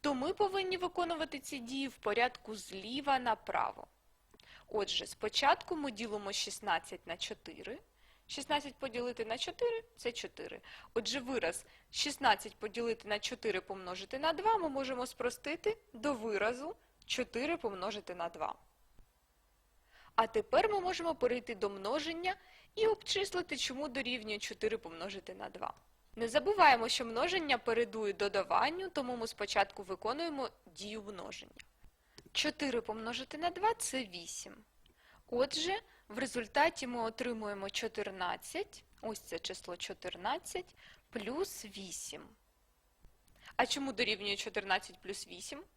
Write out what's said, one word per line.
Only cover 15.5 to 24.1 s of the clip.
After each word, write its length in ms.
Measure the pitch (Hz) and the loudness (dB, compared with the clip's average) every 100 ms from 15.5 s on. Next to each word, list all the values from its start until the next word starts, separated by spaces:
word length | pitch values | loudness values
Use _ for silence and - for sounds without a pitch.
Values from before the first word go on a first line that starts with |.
| 320 - 440 _ | 0 0 -2 _
до 220 | 240 285 | -2 0
виразу 600 | 262 226 202 208 247 302 440 _ _ - | 0 0 2 2 0 -6 -8 _ _ -4
чотири 500 | - 247 233 285 339 | -2 0 0 0 0
помножити 580 | 226 196 190 208 - | -2 -2 -2 -2 -8
на 140 | 180 170 | -4 -4
два. 260 | 170 151 - - _ _ - - _ _ _ _ _ _ _ _ - - | -2 -4 -4 -14 _ _ -20 -20 _ _ _ _ _ _ _ _ -20 -2
А 120 | - 226 | 2 4
тепер 420 | 220 208 277 427 | 2 4 4 6
ми 80 | 415 | 4
можемо 340 | 359 359 330 | 0 0 -2
перейти 400 | 311 247 247 - | 2 2 0 -4
до 160 | 220 202 | -2 -2
множення 680 | 196 196 285 302 330 359 381 - - - | -2 -2 0 0 -2 -2 -4 -8 -20 -12
і 120 | - 440 | 2 2
обчислити, 680 | 415 - 381 381 359 - 269 | 2 0 0 0 -2 -2 -2
чому 320 | - 262 302 | -2 -2 -4
дорівнює 500 | 247 247 | -2 -2